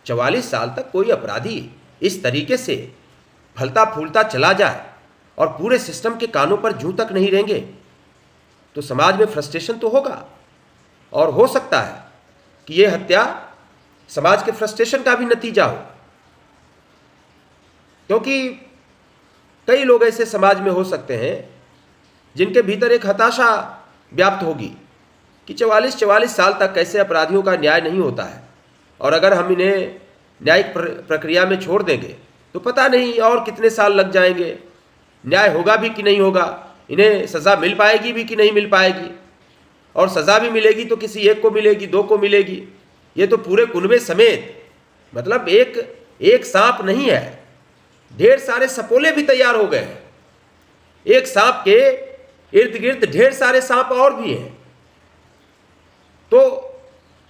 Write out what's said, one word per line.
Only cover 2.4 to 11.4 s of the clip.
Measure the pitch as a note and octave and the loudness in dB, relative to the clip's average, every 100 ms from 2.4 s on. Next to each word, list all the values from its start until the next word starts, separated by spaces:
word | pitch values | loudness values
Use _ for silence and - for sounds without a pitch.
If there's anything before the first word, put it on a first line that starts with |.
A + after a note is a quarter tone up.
| - B3+ | -4 -4
से | - B2+ A#2+ - _ _ _ _ _ - | -4 -8 -10 -20 _ _ _ _ _ -10
फलता | C3 A3 A3 | -4 0 0
फूलता | D3+ D#3+ A3 G#3+ | -2 -4 -2 -2
चला | B2+ D#3+ | 0 0
जाए | F#3+ E3+ - - - _ _ _ - | 2 0 -2 -12 -20 _ _ _ -4
और | D#3 | -4
पूरे | - G3+ B3 | -4 -2 -2
सिस्टम | - - A3+ A#3 | -2 -8 -8 -6
के | A#3 | -6
कानों | C#3+ D3 G3+ | -2 -2 -2
पर | A3+ | -2
जूं | C3 D3 | -6 -6
तक | F3+ A3 | -6 -4
नहीं | F#3+ G3 | -2 0
रेंगे, | G3 G#3+ F#3 - - _ _ _ _ _ _ _ _ _ D3 | 0 -2 -4 -8 -18 _ _ _ _ _ _ _ _ _ -16
तो | |
समाज | C#3+ C3 E3 G3 | -8 0 0 2
में | G#3+ | 0
फ्रस्ट्रेशन | D3+ C#3+ E3 G3 A3+ | -2 -8 -10 -8 -6
तो | A3+ | -2
होगा | B3+ C#4 - - - _ _ _ _ _ _ _ | -2 -2 -8 -16 -20 _ _ _ _ _ _ _
और | - D#3+ | -2 -2
हो | C#3+ | 2